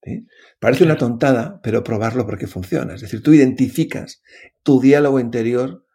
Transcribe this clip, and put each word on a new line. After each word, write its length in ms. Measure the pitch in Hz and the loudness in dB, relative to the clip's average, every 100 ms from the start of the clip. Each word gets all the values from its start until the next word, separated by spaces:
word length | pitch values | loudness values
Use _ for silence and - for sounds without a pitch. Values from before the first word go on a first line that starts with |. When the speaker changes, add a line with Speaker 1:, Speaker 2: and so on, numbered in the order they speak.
Speaker 1:
¿Sí? 220 | - - - _ _ _ | -12 -14 -14 _ _ _
Parece 240 | 110 135 | -2 2
una 120 | 170 151 | 2 2
Speaker 2:
Claro. 140 | 123 | -2
Speaker 1:
tontada, 480 | 117 143 127 113 - | -2 0 0 -2 -10
pero 220 | 117 107 | -4 -4
probarlo 420 | - 110 113 123 104 | -4 -4 -4 -4 -6
porque 220 | 101 - | -8 -10
funciona. 460 | - 92 156 123 98 | -12 -6 -6 -6 -12
Es 60 | |
decir, 200 | 107 110 | -12 -4
tú 120 | 143 | 4
identificas 880 | 156 131 123 127 - 160 - - - _ - - _ | 6 6 2 -2 -2 -6 -6 -14 -20 _ -20 -20 _
tu 160 | - 135 | 2 4
diálogo 400 | 131 143 143 135 | 6 4 4 0
interior 680 | 117 120 113 120 131 - _ | -2 -4 -2 -2 -4 -10 _